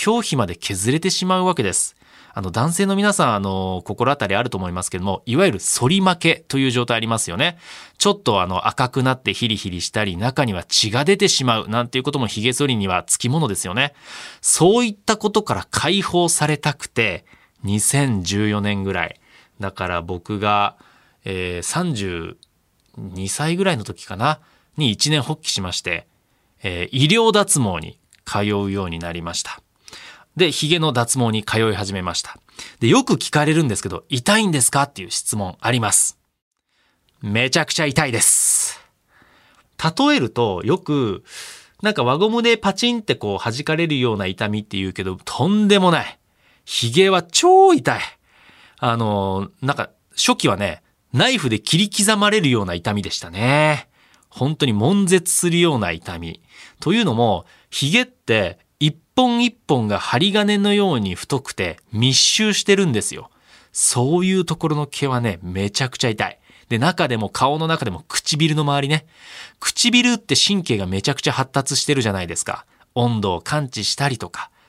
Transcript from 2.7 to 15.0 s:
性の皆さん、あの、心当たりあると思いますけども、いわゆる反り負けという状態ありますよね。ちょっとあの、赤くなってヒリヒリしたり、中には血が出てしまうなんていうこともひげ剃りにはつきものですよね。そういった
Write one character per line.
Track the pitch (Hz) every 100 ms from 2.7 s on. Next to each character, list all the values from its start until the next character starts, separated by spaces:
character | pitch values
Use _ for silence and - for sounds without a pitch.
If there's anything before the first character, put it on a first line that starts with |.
性 | 170 196
の | 196
皆 | 208
さ | 202 139
ん、 | 104
あ |
の、 | 98 95 95 92 -
心 | 98 120
当 | -
た | 101
り | 98
あ |
る | 123
と | 98
思 | 90
い |
ま | 90
す | -
け | 92
ど | 98
も、 | 92 -
い | 135
わ | 196
ゆ |
る | 101
反 | - - 123
り | 190
負 | 185 175
け | 165 - -
と | 139
い | 135
う |
状 | 120 120
態 | 113
あ |
り | 113
ま | 110
す | -
よ | 87
ね。 | 165 170 - - - -
ち | 202
ょ |
っ | 202
と | 123 101
あ | 90
の、 | 92 -
赤 | - 127
く | 135
な | 127
っ | 127
て | 107
ヒ | 92 120
リ | 104
ヒ | 95
リ | 87
し | -
た | 110
り、 | 101 85
中 | 120 131
に | 123
は | 92 -
血 | - 107
が | 117 147
出 | 202
て | 196
し | - 127
ま | 113
う | -
な | 113
ん | 120
て | 127
い |
う |
こ | 143
と | 143
も | 113
ひ | 107
げ | 117
剃 | 123 143
り | 113
に | 98
は | 90
つ | - -
き | 120
も | 160
の | 135
で | 98
す | 92
よ |
ね。 | 95 143 _ - - - -
そ | - - 170 233
う | 233
い |
っ |
た | 208